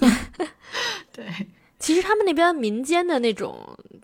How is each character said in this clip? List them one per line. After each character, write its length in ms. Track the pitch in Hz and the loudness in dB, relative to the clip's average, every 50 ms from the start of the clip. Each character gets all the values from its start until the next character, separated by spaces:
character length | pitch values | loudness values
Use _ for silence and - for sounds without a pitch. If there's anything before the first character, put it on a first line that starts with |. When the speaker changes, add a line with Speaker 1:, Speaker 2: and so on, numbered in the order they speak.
| 262 240 214 - - - - | 2 2 2 2 -2 -8 -8
Speaker 1:
<laughs> 760 | - 339 - - _ - - - - 494 480 427 381 - _ | -10 -10 -10 -10 _ -18 -12 -8 -6 -6 -6 -8 -10 -14 _
对。 140 | - - 220 214 170 196 202 - - _ _ _ _ - | -18 -16 -14 -12 -10 -10 -10 -12 -14 _ _ _ _ -6
Speaker 2:
其 160 | - - 311 | 0 0 2
实 80 | 359 | 2
他 140 | 359 392 427 | 2 2 2
们 80 | 427 403 | 2 2
那 80 | 370 | 2
边 240 | 302 311 339 349 339 | 4 4 4 4 2
民 260 | 294 226 208 208 233 | 2 0 -2 -2 -2
间 240 | 262 277 339 349 359 | 0 2 2 2 2
的 120 | 349 320 254 | 2 0 2
那 120 | 240 226 202 | 2 0 0
种， 200 | - 202 - 65 57 - - - - - - - - | -2 -4 -8 -8 -10 -16 -18 -20 -20 -20 -20 -20 -20